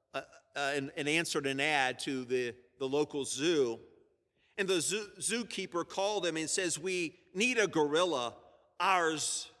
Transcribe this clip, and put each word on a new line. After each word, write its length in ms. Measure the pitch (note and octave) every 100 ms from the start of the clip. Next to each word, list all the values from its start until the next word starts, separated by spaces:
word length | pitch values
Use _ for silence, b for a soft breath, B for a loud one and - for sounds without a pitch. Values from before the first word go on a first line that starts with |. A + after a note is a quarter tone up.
| _ C#3
uh, 60 | - E3 _ C#3+
uh, 160 | C#3
and, 180 | C#3+ C#3 -
and 100 | D3
answered 380 | D#3+ - D#3+ C#3
an 140 | C3+
ad 400 | D3 D3 B2+ A#2+
to 260 | - C3 B2
the, 300 | B2+ B2 A2+ _ -
the 80 | C3+
local 380 | C#3+ C#3+ D3 B2+
zoo, 540 | C3 D#3+ D#3 A#2+ A#2 - - _ _ _ b b -
and 100 | F#3+
the 140 | F3+
zoo, 240 | C3+ G#3 G3+ -
zookeeper 680 | D#3 A#3 G#3+ - F#3+ F3 E3
called 380 | - G3 G#3 E3+
him 120 | D#3+
and 120 | D3+
says, 300 | - F3+ D3
"We 400 | F3+ F3+ D#3+ - _
need 240 | F#3 B3 A#3
a 100 | F#3+
gorilla. 680 | E3 D3 D#3 F3+ C3+ A#2+ - - - _ -
Ours 720 | F3+ F#3 E3 D3+ B2 - - -